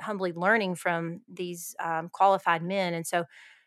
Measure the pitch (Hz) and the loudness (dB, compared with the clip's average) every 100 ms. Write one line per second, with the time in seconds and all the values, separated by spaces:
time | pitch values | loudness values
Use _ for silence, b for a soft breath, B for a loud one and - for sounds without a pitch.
0 | - 208 185 165 180 226 196 175 185 170 | -8 -4 -4 0 2 4 2 -2 -2 -2
1 | 165 170 - 180 180 175 - - 165 165 | -2 -8 -12 -10 -10 -8 -12 -8 -4 -4
2 | 170 - 196 196 185 170 170 196 185 170 | -4 4 4 6 2 0 0 -2 0 -2
3 | 165 175 170 B B B | -2 -2 -2 B B B